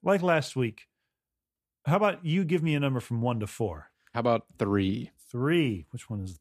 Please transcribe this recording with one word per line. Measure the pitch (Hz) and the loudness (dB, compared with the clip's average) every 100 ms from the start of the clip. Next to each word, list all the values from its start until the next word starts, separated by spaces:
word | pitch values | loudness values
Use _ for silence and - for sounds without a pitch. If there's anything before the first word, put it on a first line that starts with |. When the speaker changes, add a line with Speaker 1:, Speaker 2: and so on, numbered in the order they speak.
Speaker 1:
like | 175 196 | 0 2
last | 180 160 - 131 | 4 2 0 -2
week, | 120 - - _ _ _ _ _ _ _ _ _ - | -4 -4 -20 _ _ _ _ _ _ _ _ _ 0
how | 185 | 2
about | 208 175 170 | 2 0 0
you | 180 165 | 0 2
give | 175 | 0
me | 160 147 | 2 2
a | |
number | 139 127 | 0 -2
from | - 117 | -2 -2
one | 123 117 | 0 -2
to | 104 | -4
four? | - 104 78 - _ _ | -4 -4 -6 -16 _ _
Speaker 2:
How | 120 | -2
about | 120 113 - - | 2 0 -2 -4
three? | 101 101 95 98 - _ - | 0 2 2 0 -6 _ -10
Speaker 1:
Three. | 120 139 170 135 95 73 | -4 0 2 0 -2 -8
Which | 123 - | -14 -10
one | 101 | -8
is | 95 87 | -8 -12